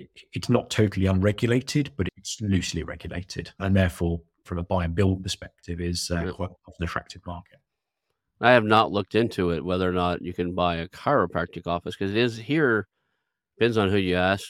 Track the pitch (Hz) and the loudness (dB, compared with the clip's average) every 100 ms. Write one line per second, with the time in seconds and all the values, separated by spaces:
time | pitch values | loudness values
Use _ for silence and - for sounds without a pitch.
0 | - - - - - 117 - - 107 98 | -20 -20 -14 -8 0 0 2 0 2 2
1 | 95 95 101 101 117 123 127 147 139 - | 2 2 2 2 0 0 0 -2 -2 -4
2 | 87 - - - 107 95 82 82 - - | -6 -6 -12 -6 0 0 0 -4 -8 -10
3 | - 85 95 - 85 - 98 98 92 - | -10 -10 -8 -10 -12 -6 0 4 2 2
4 | 85 82 - _ - 90 87 95 82 82 | -2 -2 -6 _ -8 -8 -2 -2 -2 0
5 | 98 92 92 - - - - 85 87 87 | 2 2 -4 -10 -12 -16 -12 -6 -4 -4
6 | - 85 85 87 87 - - - 82 - | -4 -4 -4 -6 -8 -10 -20 -8 -6 -4
7 | - 90 90 87 - _ _ _ _ _ | -8 -12 -12 -14 -14 _ _ _ _ _
8 | _ _ _ - 117 123 107 110 95 95 | _ _ _ 0 6 6 6 4 4 0
9 | 92 107 117 - 90 82 80 92 92 90 | 0 0 0 2 0 0 -2 0 0 2
10 | 87 87 87 87 87 90 87 85 82 - | 0 -2 -4 -4 -4 0 0 0 -6 -6
11 | - 139 90 - 85 - 82 85 85 - | 0 2 2 -2 -6 -6 -4 -4 -4 -6
12 | 98 104 123 113 110 151 143 110 98 _ | -2 0 0 -2 -2 2 4 2 0 _
13 | _ _ _ _ _ - 117 113 98 101 | _ _ _ _ _ 0 0 4 2 2
14 | 92 90 90 98 - | 2 2 2 0 -4